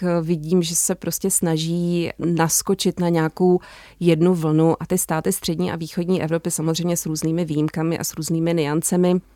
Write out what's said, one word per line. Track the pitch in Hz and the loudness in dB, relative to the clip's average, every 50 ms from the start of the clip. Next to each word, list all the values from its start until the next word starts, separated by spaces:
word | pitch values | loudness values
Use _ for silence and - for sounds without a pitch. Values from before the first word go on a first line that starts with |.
| 185 | -2
eh, | 180 170 170 160 | 0 0 0 0
vidím, | 160 175 156 151 156 180 185 170 | 0 -2 -2 0 0 2 2 2
že | 160 170 | 0 -2
se | - - - 190 | -2 -2 -2 -2
prostě | - - 170 165 - - 196 | -4 -4 -6 -6 -4 -4 -2
snaží | 190 - - 170 160 156 160 165 170 175 175 175 175 170 170 - - - | -2 0 0 0 0 0 0 -2 -2 -2 0 0 0 0 -2 -4 -6 -4
naskočit | - 165 175 165 165 160 - - - - 196 190 - 185 170 - | -2 -2 2 2 2 2 0 -2 0 0 -2 0 0 -2 0 0
na | 180 170 | 0 2
nějakou | 175 165 160 160 - - 180 185 180 180 - - - - - - - _ | 2 2 0 0 0 2 4 4 4 4 0 -4 -16 -20 -20 -20 -10 _
jednu | 175 170 165 156 165 180 185 | 2 2 4 4 4 4 4
vlnu | 170 160 156 156 156 160 165 165 - 165 | 2 2 2 4 4 4 4 2 0 -2
a | |
ty | - 180 185 | -4 -2 -2
státy | - - 165 160 156 190 190 | -2 -2 -4 -2 -2 -2 -4
střední | - - - - 160 180 180 - | -2 -2 -4 -2 -2 -2 -4 -2
a | |
východní | 165 165 160 - - 175 170 185 175 - | -6 -8 -6 -6 -4 0 0 0 0 0
Evropy | 156 165 165 - 175 | 0 -2 -2 -2 -4
samozřejmě | 170 - 160 160 165 165 170 175 170 | -4 -2 -2 0 0 0 0 -2 -2
s | 165 - | -2 -2
různými | 165 156 151 - 160 160 170 180 | -4 -4 -2 -2 -2 0 0 -2
výjimkami | 156 156 151 151 156 - 165 160 165 170 - | -2 0 0 0 -2 -2 -2 -2 -2 -2 -2
a | - | -4
s | - - | -6 -6
různými | - 156 - 165 165 165 170 170 | -6 -4 -4 -2 0 0 0 0
niancemi | 170 151 143 147 165 165 - 190 180 180 180 180 185 - _ _ | 0 0 0 0 -2 -2 0 2 2 4 4 2 2 -2 _ _